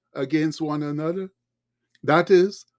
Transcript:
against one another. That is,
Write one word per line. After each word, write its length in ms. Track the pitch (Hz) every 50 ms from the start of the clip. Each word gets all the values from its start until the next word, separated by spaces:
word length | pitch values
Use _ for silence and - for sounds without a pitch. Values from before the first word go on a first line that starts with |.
| _ _ -
against 480 | 139 139 135 151 156 156 160 147 -
one 220 | 160 151 151 151 147
another. 460 | 147 147 147 156 160 175 190 190 190 _ _ _ _ _ _ _ _ _ _ _ _ _ _
That 300 | - 123 147 170 170 -
is, 340 | 196 180 180 202 202 - - _ _